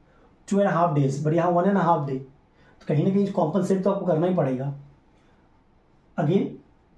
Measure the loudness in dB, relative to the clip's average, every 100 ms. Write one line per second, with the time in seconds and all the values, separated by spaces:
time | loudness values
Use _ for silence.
0 | _ _ _ _ -4 0 2 2 2 2
1 | 0 0 -2 0 2 2 2 2 2 0
2 | -2 -6 -10 -20 _ _ _ _ -4 0
3 | 2 2 0 0 -2 0 0 0 0 0
4 | 0 0 0 0 -2 -2 -6 -10 -16 -20
5 | _ _ _ _ _ _ _ _ _ _
6 | _ -4 0 2 0 -8 -20 _ _